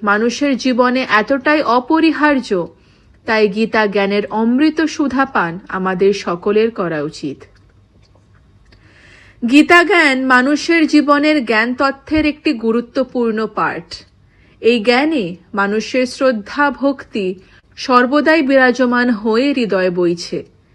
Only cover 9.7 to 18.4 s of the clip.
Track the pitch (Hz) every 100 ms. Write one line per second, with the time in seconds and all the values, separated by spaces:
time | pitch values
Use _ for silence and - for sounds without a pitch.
9.7 | 349 320 359 302 262 262 247 262 294 -
10.7 | 339 311 302 269 285 302 302 226 220 233
11.7 | 247 277 269 - 311 302 294 320 233 226
12.7 | 233 240 277 262 254 233 220 214 196 160
13.7 | 160 170 - - _ _ _ _ _ 220
14.7 | 240 208 247 302 311 175 180 _ 202 196
15.7 | 214 214 254 254 - 269 220 196 - 285
16.7 | 254 269 262 - 226 185 185 - _ _
17.7 | - - 247 247 294 294 320